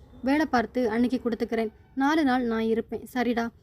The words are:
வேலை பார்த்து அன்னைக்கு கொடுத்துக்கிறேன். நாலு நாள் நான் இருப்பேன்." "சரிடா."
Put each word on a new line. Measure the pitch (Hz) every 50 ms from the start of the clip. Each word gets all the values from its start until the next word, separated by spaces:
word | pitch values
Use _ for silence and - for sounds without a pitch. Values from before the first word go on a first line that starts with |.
| - - - - -
வேலை | 254 277 302 311
பார்த்து | - - 240 220 208 - 254 254 214
அன்னைக்கு | 214 240 240 233 254 240 -
கொடுத்துக்கிறேன். | 240 233 - 240 208 233 226 226 214 - - - - -
நாலு | 254 269 285 311 330 302
நாள் | 262 247 262 247
நான் | 233 226 226
இருப்பேன்." | 226 226 226 226 220 - 233 208 - - -
"சரிடா." | 254 240 240 233 226 233 233 - -